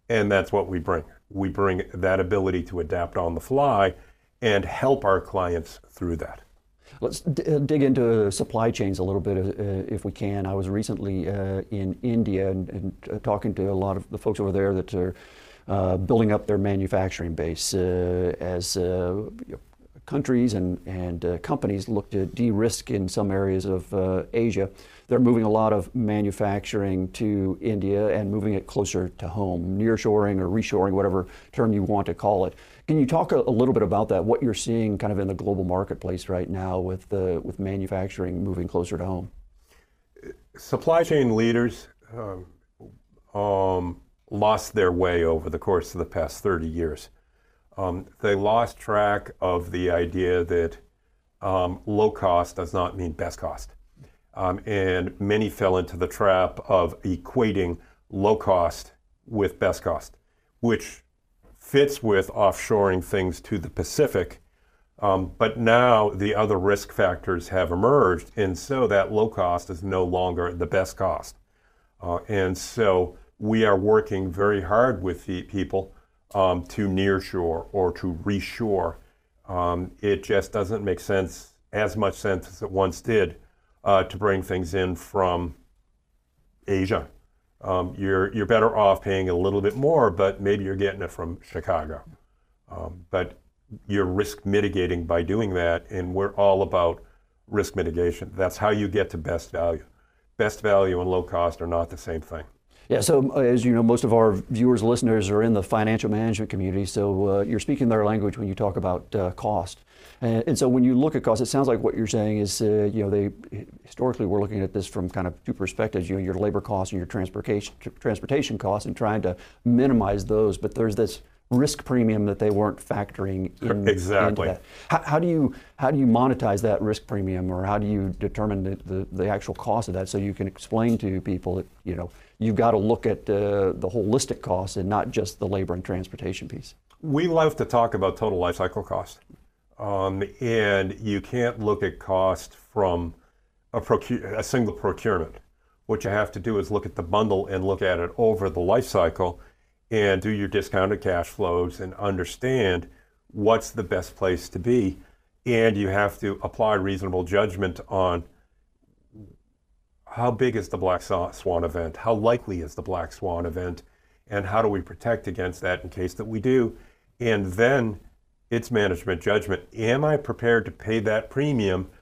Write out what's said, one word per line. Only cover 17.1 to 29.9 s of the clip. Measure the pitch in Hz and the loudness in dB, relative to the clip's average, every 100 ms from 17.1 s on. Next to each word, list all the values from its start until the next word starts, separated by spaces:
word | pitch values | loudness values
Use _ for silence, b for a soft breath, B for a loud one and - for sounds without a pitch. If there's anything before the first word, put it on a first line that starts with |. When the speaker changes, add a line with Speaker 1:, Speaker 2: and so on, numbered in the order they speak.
| - 85 | -4 -6
Speaker 2:
base, | 80 80 80 - | -4 -4 -4 -4
uh, | 98 90 90 90 90 90 - | 0 0 0 0 0 -2 -2
as, | 87 90 92 98 | -4 -4 -4 -2
uh, | 90 92 90 95 107 - - | -2 -2 -2 -4 -8 -12 -16
you | |
know, | - - _ - - - | -16 -18 _ -20 -20 -8
countries | 143 139 123 120 | -4 0 2 2
and, | 98 90 87 - | 0 -2 -4 -8
and, | 92 90 87 87 | -8 -6 -4 -4
uh, | 87 | -4
companies | - 147 - 98 92 | -4 -4 -2 -4 -4
look | 104 - | -4 -4
to | 101 95 | -4 -4
de-risk | 101 120 104 113 - - | -2 0 2 0 -2 -4
in | 113 90 | -4 -2
some | - 101 | -2 -2
areas | 95 98 95 95 | 0 0 0 0
of, | 92 85 | -4 -2
uh, | 98 92 92 - | -2 0 -2 -2
Asia. | 117 117 95 95 B B B - | 0 0 0 -2 B B B -2
They're | 123 | 4
moving | 123 117 | 6 4
a | 110 | 4
lot | 110 110 | 4 4
of | 104 87 127 | 2 0 -2
manufacturing | 107 107 101 95 104 101 - 107 98 92 92 | 0 0 0 0 -2 -2 -2 -2 0 -2 -4
to | - 110 101 95 92 | -4 -2 0 -2 -2
India | 113 104 95 101 104 | -2 -2 0 0 2
and | 104 101 | 0 -2
moving | 104 104 | -2 -2
it | 98 - | -2 -4
closer | - 101 90 90 | -4 -2 -2 -4
to | - 87 | -6 -8
home, | 98 98 87 87 98 | -4 -4 -2 -4 0
nearshoring | 113 | 0